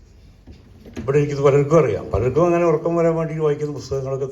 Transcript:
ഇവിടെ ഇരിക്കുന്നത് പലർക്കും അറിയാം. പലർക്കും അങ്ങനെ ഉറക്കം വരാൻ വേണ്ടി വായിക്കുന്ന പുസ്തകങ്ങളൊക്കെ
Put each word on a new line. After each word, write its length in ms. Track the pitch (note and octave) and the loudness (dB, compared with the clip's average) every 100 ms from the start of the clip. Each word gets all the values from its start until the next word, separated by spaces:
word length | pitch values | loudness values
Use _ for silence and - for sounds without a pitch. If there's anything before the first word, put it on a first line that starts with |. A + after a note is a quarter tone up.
| - - - - - - - - - - | -20 -20 -20 -20 -20 -20 -20 -20 -16 -8
ഇവിടെ 200 | A#2 D3 | -2 0
ഇരിക്കുന്നത് 280 | C#3+ C#3 C#3+ | 0 2 2
പലർക്കും 300 | C#3+ C3+ E3 | 4 4 4
അറിയാം. 260 | A2 F#2+ - | 4 -2 -4
പലർക്കും 340 | G#2+ B2+ C#3+ F3 | -2 0 2 2
അങ്ങനെ 180 | E3+ E3+ | 2 2
ഉറക്കം 260 | D#3 E3+ E3+ | 0 0 0
വരാൻ 160 | E3 E3 | 0 0
വേണ്ടി 240 | D#3 D#3+ D#3 | -4 -2 -2
വായിക്കുന്ന 300 | C#3+ D3 C3+ | -2 -4 -8
പുസ്തകങ്ങളൊക്കെ 500 | - C3+ C3 C3+ C3+ | -6 -6 -4 -6 -6